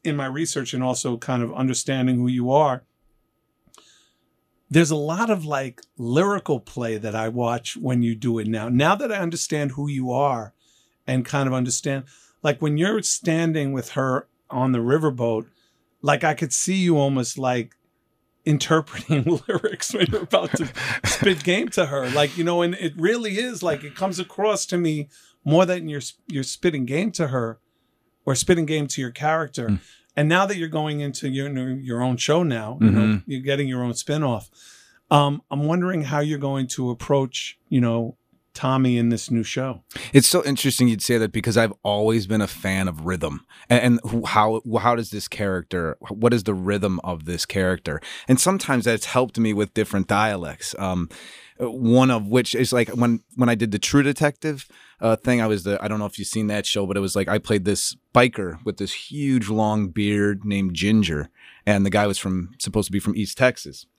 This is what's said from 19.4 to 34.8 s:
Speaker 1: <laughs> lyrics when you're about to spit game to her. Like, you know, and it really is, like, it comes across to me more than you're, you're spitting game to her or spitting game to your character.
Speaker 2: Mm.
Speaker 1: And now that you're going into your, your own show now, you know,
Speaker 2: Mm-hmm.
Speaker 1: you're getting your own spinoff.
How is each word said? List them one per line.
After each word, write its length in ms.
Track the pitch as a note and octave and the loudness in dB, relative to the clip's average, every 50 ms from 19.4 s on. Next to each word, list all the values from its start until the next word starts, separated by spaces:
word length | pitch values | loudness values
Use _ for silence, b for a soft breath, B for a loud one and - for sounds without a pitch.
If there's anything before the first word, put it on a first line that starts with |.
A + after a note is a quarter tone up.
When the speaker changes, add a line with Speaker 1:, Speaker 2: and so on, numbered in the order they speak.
| - | 0
Speaker 1:
<laughs> 40 | |
lyrics 460 | - G3+ E3+ - A4 - - - - - | -2 -4 -2 -2 -2 -4 -4 -6 -6 0
when 140 | G#3 F3+ | 0 0
you're 160 | - - G#3 F3 | 0 0 -4 0
about 280 | - - G3 E3 - - | 2 0 0 2 0 -2
to 100 | - D#3+ B2+ - B B B B B B | -4 -4 -6 -6 B B B B B B
spit 380 | - - - - G3 F3+ D3+ - | -4 -2 2 2 2 2 2 0
game 260 | F3 F3+ G#3 F4 - | 0 0 0 0 -2
to 160 | - G3+ E3+ | 0 -2 -2
her. 240 | C#3 C#3+ C#3 B2+ B2 | 0 -2 -4 -4 0
Like, 260 | C3 D3 D3 C#3+ - | 2 2 2 0 0
you 60 | E3+ E3 | -2 0
know, 180 | E3+ F3 F3 F3 | 0 2 2 2
and 100 | E3+ F3+ | 0 -2
it 180 | - F3+ D#3+ D3 | -2 -6 -6 -4
really 400 | E3+ D#3+ G3 A#3 A#3+ A3+ G#3+ F#3+ | 0 0 0 2 0 -2 -4 -4
is, 240 | G#3 B3 B3+ A#3 - | -4 -4 -4 -6 -4
like, 220 | F3+ E3+ D3+ C3+ D3 | -2 -2 -2 -4 -6
it 120 | D3 C3 | -14 -6
comes 220 | - F#3 F#3+ F3 F3 | -4 -4 -4 -4 -6
across 460 | F3+ - - - G3+ G#3+ G#3 G3 - | -8 -8 -4 -2 0 0 0 0 -2
to 100 | - F#3 | -2 -2
me 300 | F3 F3 D#3+ D#3 D3+ C#3+ b b b b b b b _ | 0 0 0 -2 -2 -6 b b b b b b b _
more 200 | C#3+ D3+ E3+ F#3 | 4 6 6 6
than 200 | F3 F3+ F3+ E3 | 4 2 -4 -4
you're, 140 | D#3 D3 C#3+ C3+ - - _ _ | -8 -8 -8 -10 -12 -14 _ _
you're 160 | - D#3+ C3+ C3+ | -8 -6 -6 -6
spitting 420 | - - - - F3+ D#3 C#3 B2+ | -6 -8 -2 -2 0 0 0 -4
game 260 | A#2 C3+ D#3+ G3 A3+ | -2 -2 -2 -2 -2
to 160 | - - E3 | -2 -2 -4
her 320 | C3+ C3+ B2+ A#2 A2+ A2+ _ _ _ _ _ _ _ _ _ _ _ _ _ _ | -2 -2 -2 -4 -4 -8 _ _ _ _ _ _ _ _ _ _ _ _ _ _
or 80 | C#3 C3+ | -2 0
spitting 320 | B2 - - F3+ E3 D#3+ | 0 4 2 2 2 2
game 220 | C#3+ D#3 D#3 D3 | 0 0 -2 -2
to 140 | C3+ - - | -4 -4 -6
your 100 | C3 A#2+ | -6 -8
character. 560 | A#2+ - D3+ D3+ D#3+ D#3+ D#3+ C#3 - - A#2+ A2 | -8 -4 -2 0 0 0 -2 -4 -6 -6 -2 -2
Speaker 2:
Mm. 100 | G2+ F#2+ b b b b b b _ | -2 -2 b b b b b b _
Speaker 1:
And 140 | D3 D3+ D3+ | 0 2 4
now 160 | E3+ F#3 G3 | 4 4 4
that 120 | G3 G#3 | 2 0
you're 100 | F3 E3 D#3+ | -4 -4 -4
going 300 | D#3 D#3 D#3 D#3 D3 D3 | -4 -4 -2 -2 -4 -4
into 280 | C#3+ C#3+ C3 - - | -6 -6 -6 -6 -6
your, 220 | C#3 C3 C3+ C#3 C#3+ C#3 C3 B2+ C3 B2+ C3+ | -4 -4 -4 -6 -4 -4 -4 -4 -4 -6 -6
your 220 | C3+ B2+ A#2 A#2+ B2+ | -6 -4 -2 0 0
own 140 | B2+ B2 | 0 0
show 260 | A#2+ - - D3+ E3+ F3+ | 0 2 2 2 2 2
now, 340 | D#3 B2 A2+ A2 G#2+ A#2+ - | 2 0 -2 -4 -8 0 4
you 120 | A2 A2 | 4 6
know, 100 | F#2+ G#2+ | 6 6
Speaker 2:
Mm-hmm. 300 | G#2+ G#2+ G#2+ G2 - - | 4 4 2 0 -2 -6
Speaker 1:
you're 100 | C#3 B2+ | -8 -6
getting 260 | C3 C#3 C#3 C#3 C#3+ | -2 -2 0 0 0
your 140 | C3 B2+ B2 B2 | -2 -2 -2 -2
own 100 | A#2+ A#2 | -2 -4
spinoff. 560 | - - - D3 D3+ D3+ C3+ A#2 G#2+ - - b b b b b b | -4 -4 -2 -2 0 0 0 -2 -4 -6 -12 b b b b b b